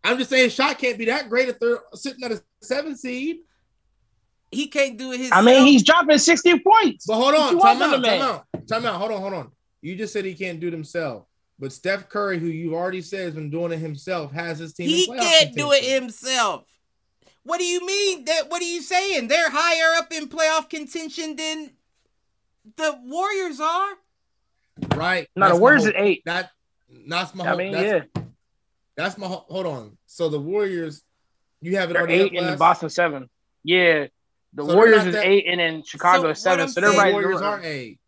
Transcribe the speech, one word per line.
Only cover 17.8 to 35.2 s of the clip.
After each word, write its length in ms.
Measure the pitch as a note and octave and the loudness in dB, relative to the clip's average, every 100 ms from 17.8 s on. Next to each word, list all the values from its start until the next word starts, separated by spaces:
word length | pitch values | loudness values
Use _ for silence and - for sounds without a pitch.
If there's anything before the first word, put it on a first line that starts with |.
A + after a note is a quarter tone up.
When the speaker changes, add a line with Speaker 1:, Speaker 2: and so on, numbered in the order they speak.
| F4+ | -2
Speaker 2:
mean? 380 | G4 G4+ F4 B3+ | -2 -2 -4 -2
That, 240 | D#4+ D4+ | -2 -2
what 120 | F4 | -6
are 40 | F4 | -6
you 160 | E4+ | -8
saying? 460 | C#4+ F4+ G4 E4+ A#3 | -4 -2 -2 -4 0
They're 220 | D4+ E4 | 0 0
higher 480 | C#4 E4+ E4 D#4+ E4 | 0 0 2 2 0
up 160 | E4 | -2
in 160 | D#4+ D4 | -10 -12
playoff 400 | D4 D#4 D#4+ D#4 | -2 0 0 -4
contention 680 | D#4+ C#4+ E4+ D#4+ - D#4+ D4 | -12 -12 -12 -12 -10 -10 -8
than 360 | D#4 D#4 D4+ _ _ _ _ _ _ _ _ _ G#3+ - | -8 -8 -12 _ _ _ _ _ _ _ _ _ _ -6
the 200 | D#4 C#4 | -6 -6
Warriors 560 | B3 D#4 F#4+ G4 F#4 C4+ | -10 -4 -4 -4 -6 -4
are. 300 | D#4 E4+ G4 F#4+ _ _ _ _ _ _ _ - - C#3 | -4 -2 -4 -8 _ _ _ _ _ _ _ -14 -4 -2
Speaker 1:
Right. 320 | E3+ F3+ D3 - | 0 -2 -4 2
Speaker 3:
No, 100 | G3 | 4
the 40 | |
Speaker 1:
That's 40 | F3 | 6
my 40 | |
Speaker 3:
Warriors 220 | A#3 D4 | 6 6
Speaker 1:
whole, 60 | G#3+ | 4
Speaker 3:
is 40 | F#3+ | 2
eight. 240 | G3+ - - | 0 0 -2
Speaker 1:
that, 260 | F3 F#3 _ _ _ _ B2 - | -6 -6 _ _ _ _ _ -10
that's 280 | E3+ F#3 F#3+ | -8 -8 -6
my 80 | |
Speaker 3:
I 40 | F3 | -4
Speaker 1:
whole, 80 | F3+ | -4
Speaker 3:
mean, 140 | F#3+ | -4
Speaker 1:
that's, 340 | E3+ G3+ F#3+ C#3+ - | -4 0 -2 -2 -12
Speaker 3:
yeah. 60 | - _ _ _ _ _ _ - | -12 _ _ _ _ _ _ -8
Speaker 1:
that's 220 | F3+ F#3 | -8 -6
my 100 | F#3+ | -10
whole, 180 | F#3 _ | -10 _
hold 160 | F3+ F3 | -8 -8
on. 320 | C#3 G#2+ G#2 _ | -8 -14 _ _
So 240 | - E3 | -6 -4
the 100 | D3 | -4
Warriors, 640 | C#3+ G3+ G3+ F3+ D#3+ D3 _ _ _ _ _ _ | -4 -4 -2 -4 -8 -12 _ _ _ _ _ _
you 140 | E3+ F#3+ | -6 -4
have 120 | F3 | -2
it 40 | |
Speaker 3:
They're 100 | E3 | -2
Speaker 1:
already 180 | E3+ E3+ | 0 2
Speaker 3:
eight 40 | G3 | 2
Speaker 1:
up 100 | F3+ | 0
Speaker 3:
and 80 | F3+ | -4
Speaker 1:
last? 120 | D3 | 2
Speaker 3:
Boston 300 | E3 F3 D#3+ | 2 2 -2
seven. 400 | - E3+ C#3+ B2+ _ _ _ D3+ | -2 -2 -2 -14 _ _ _ 0
Yeah. 420 | F3+ F3 D#3+ C#3 _ _ _ _ | 2 4 2 -2 _ _ _ _
The 80 | - | -10
Speaker 1:
So 40 | D3 | 2
they're 80 | F3 | 6
Speaker 3:
Warriors 200 | A3+ A3 | 8 8
Speaker 1:
not 80 | F#3 | 4
Speaker 3:
is 60 | |
Speaker 1:
that 100 | G#3 | 0